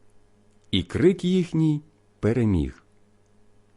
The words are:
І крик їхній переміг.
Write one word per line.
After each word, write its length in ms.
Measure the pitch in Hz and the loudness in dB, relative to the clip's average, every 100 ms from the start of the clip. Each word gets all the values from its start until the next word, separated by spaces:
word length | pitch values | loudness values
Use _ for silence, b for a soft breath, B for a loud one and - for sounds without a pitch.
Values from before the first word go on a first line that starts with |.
| - - _ _ _ _ _ | -20 -20 _ _ _ _ _
І 120 | 95 | -4
крик 420 | 90 98 156 196 | -2 0 2 2
їхній 580 | 180 185 170 160 160 147 - _ _ _ | 0 0 -2 0 0 -2 -6 _ _ _
переміг. 640 | 104 123 110 90 67 - _ _ _ _ _ _ - - _ | -2 0 2 0 -2 -6 _ _ _ _ _ _ -20 -20 _